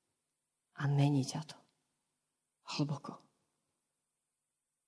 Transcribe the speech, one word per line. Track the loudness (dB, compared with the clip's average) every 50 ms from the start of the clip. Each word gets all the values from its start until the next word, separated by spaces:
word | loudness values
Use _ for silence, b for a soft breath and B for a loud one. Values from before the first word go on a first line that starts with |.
| _ _ _ _ _ _ _ _ _ _ _ _ _ _ _ -4
A | -2 2
mení | 4 4 4 4 4 2
ťa | 0 -2 -4 -8 -10
to. | -10 -14 -20 -20 _ _ _ _ _ _ _ _ _ _ _ _ _ _ _ _ _ _ _ _ -8 -4
Hlboko. | -2 -2 -2 -4 -6 -10 -12 -16 -16 -18 _ _ _ _ _ _ _ _ _ _ _ _ _ _ _ _ _ _ _ _ _ _ _ _ _ _ _ _ _ _ _ _